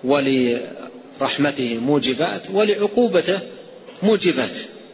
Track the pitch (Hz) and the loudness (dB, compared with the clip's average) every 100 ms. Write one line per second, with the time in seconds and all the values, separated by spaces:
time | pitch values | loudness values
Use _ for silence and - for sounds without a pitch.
0 | 131 143 135 135 123 120 - - - - | 2 2 4 2 2 0 -4 -12 -16 -18
1 | - - 135 - 143 139 120 113 123 147 | -20 -4 -4 2 0 0 -4 -2 0 0
2 | 123 123 170 196 - 190 214 202 202 - | 0 -2 -2 -4 -4 0 2 2 0 2
3 | 240 185 156 190 - - - - - - | 4 4 2 -2 -4 -16 -20 -20 -20 -2
4 | 190 208 180 135 113 - - - - | 2 4 2 0 -2 -4 -10 -14 -20